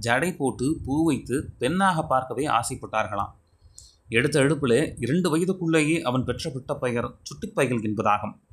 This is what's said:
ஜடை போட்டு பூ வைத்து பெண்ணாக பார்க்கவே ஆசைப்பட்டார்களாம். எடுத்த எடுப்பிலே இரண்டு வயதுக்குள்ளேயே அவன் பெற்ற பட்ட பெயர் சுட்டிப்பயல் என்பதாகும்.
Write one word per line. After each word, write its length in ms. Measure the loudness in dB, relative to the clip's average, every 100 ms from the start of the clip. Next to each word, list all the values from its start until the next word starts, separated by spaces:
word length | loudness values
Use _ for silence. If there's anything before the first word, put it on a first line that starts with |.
| 0
ஜடை 300 | 2 0 0
போட்டு 440 | -2 0 -2 -2
பூ 200 | -2 0
வைத்து 460 | 2 0 -2 -4 -4 -4
பெண்ணாக 440 | -2 2 2 2
பார்க்கவே 440 | 0 0 0 -4 0
ஆசைப்பட்டார்களாம். 840 | 0 0 -6 -4 -4 -2 -4 -6 -10 _ _ -20 -20 -20 _ -2
எடுத்த 280 | 0 2 4
எடுப்பிலே 540 | 2 2 2 2 2 -2
இரண்டு 400 | -2 0 2 0
வயதுக்குள்ளேயே 640 | 0 0 2 2 4 0
அவன் 240 | 0 0
பெற்ற 260 | 0 -4 -6
பட்ட 240 | -8 -8
பெயர் 400 | -4 -2 -2 -4 -8
சுட்டிப்பயல் 600 | -18 -12 -2 2 2 2
என்பதாகும். 520 | -2 0 2 2 0 -10 _